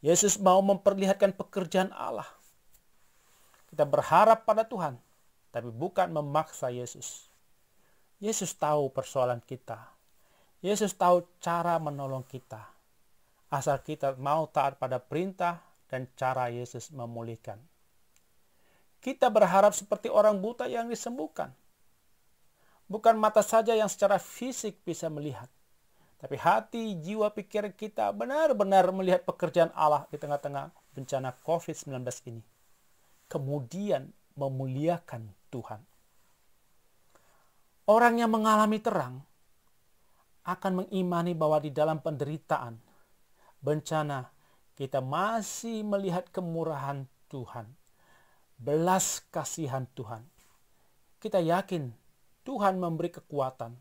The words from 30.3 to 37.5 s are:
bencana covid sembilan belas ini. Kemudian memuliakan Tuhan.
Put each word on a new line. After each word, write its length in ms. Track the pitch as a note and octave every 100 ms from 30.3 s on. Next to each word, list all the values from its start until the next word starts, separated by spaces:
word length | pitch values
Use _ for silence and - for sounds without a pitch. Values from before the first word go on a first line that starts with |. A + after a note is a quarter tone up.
| C#3+ D3 C#3 C#3+ _ _ -
bencana 400 | C3 C3+ C3 -
covid 320 | - E3+ - D#3
sembilan 260 | - C3 B2
belas 160 | B2 -
ini. 80 | A2+ - _ _ _ _ _ _ _ _
Kemudian 800 | E3 C3+ D3 B2 F3+ G#3 D3+ C3+ - _ -
memuliakan 880 | C#3 C3 C3+ C3 D#3 E3+ - A#2 A2 - _
Tuhan. 320 | B2+ - G#2+ - _ _ _ _ _ _ _ _ _ _ _ _ _ _ _ _